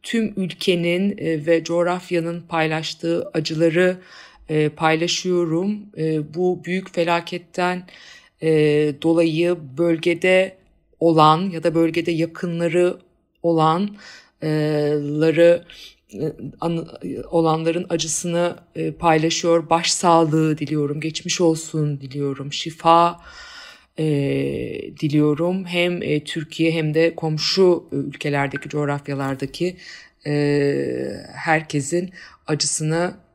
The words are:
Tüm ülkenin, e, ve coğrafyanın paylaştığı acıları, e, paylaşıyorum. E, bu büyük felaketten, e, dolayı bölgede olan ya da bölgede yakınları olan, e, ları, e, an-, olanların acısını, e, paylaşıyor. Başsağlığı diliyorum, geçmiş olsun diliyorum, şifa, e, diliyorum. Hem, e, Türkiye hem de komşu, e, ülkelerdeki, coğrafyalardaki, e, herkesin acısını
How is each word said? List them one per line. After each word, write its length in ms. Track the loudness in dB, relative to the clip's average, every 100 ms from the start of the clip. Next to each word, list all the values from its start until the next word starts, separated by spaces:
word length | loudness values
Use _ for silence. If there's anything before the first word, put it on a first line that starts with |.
Tüm 320 | -4 -2 -2 -4
ülkenin, 800 | -8 -4 0 0 2 0 0 -2
e, 280 | -4 -2 2
ve 180 | 0
coğrafyanın 760 | 2 0 0 -2 -2 -4 -4 -8 -6
paylaştığı 800 | -2 -2 -2 -6 -8 -4 -4 -2
acıları, 640 | -6 -4 0 2 4 2 0 -10 -20 -20 -20 -4
e, 200 | 0 0
paylaşıyorum. 1120 | 0 0 2 0 -2 -2 0 0 -2 -2 -4 -10 -6
E, 360 | -2 -2 -4
bu 300 | -2 -2 -2
büyük 300 | -4 -6 -4
felaketten, 920 | -4 0 -2 -4 -12 -10 -4 -2 -2 -8 -20 -20 -20 _ _
e, 80 | 0 2 4 2 0 0
dolayı 540 | 0 4 2 2 0 -2 -6 -2
bölgede 840 | 0 2 0 0 4 4 2 -4 _ _ _ _
olan 500 | 2 8 8 6 2
ya 120 | -2
da 120 | 0
bölgede 360 | 2 2 0 -2
yakınları 880 | -2 -2 -4 -6 -2 0 2 0 -2 _ _ _ _
olan, 540 | 0 4 4 2 -2 -8 -20 -20 _ _
e, 60 | -2 0 0 0 0 0 -2 0
ları, 440 | 2 6 6 6 0 -20 -20 _ _
e, 180 | -8 -8 -8 -14 -8
an-, 280 | -6 -4 -8 -12 -10 -10 -2
olanların 560 | 0 2 0 0 -2 -4
acısını, 680 | -4 -4 -6 -4 -2 -2 -4 _
e, 160 | -8 -8
paylaşıyor. 800 | -2 2 2 2 0 2 2 2
Başsağlığı 880 | 0 0 0 4 6 6 2 2 0
diliyorum, 420 | -2 -2 -2 -4
geçmiş 400 | -6 -8 -6 0
olsun 600 | 2 0 -4 -4 -2 -4
diliyorum, 520 | -8 -6 -6 -6 -8
şifa, 680 | -8 -10 -2 6 6 6 0 -18 -20 -20 -20 -20 -20 _ -4
e, 60 | 0 0 0 -2 -2 -6 -8 -10 -14 -6
diliyorum. 640 | 0 2 2 2 0 -2
Hem, 380 | -4 0 0 -2
e, 220 | -2 -4
Türkiye 480 | -4 -10 -10 -2 0
hem 220 | 2 0
de 200 | 2 2
komşu, 720 | 0 -4 -2 -2 4 4 4 -2
e, 40 | -6
ülkelerdeki, 720 | -6 -6 -4 -2 -2 -6 -6
coğrafyalardaki, 1080 | -4 -2 -4 -6 -6 -4 -4 -8 -4 -6 -6 -18 -20 -20 _ -4
e, 60 | 0 2 2 2 0 -2 -4 -6 -10 -14
herkesin 760 | -10 0 0 0 -6 -2 -4 -6 -14 -20 -20 -6
acısını 680 | -2 -2 -2 -2 0 -2 -6 _